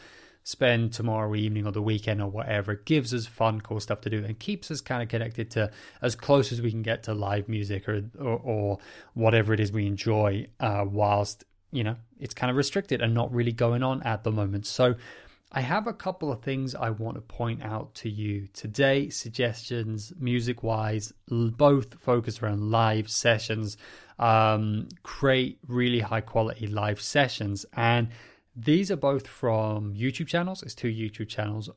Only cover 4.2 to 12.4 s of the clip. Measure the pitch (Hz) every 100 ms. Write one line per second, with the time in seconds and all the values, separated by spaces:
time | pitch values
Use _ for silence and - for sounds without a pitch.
4.2 | 104 107 208 208 - 147 - 123 117 113
5.2 | 113 117 110 117 104 - - - 123 -
6.2 | - 143 113 117 117 113 110 117 - 107
7.2 | 98 104 107 110 101 98 - 104 107 -
8.2 | 131 117 123 107 101 95 - - - -
9.2 | 113 113 107 107 101 107 101 101 117 107
10.2 | 104 98 - - 117 101 98 104 104 101
11.2 | 101 - - _ _ 127 107 117 - -
12.2 | 139 -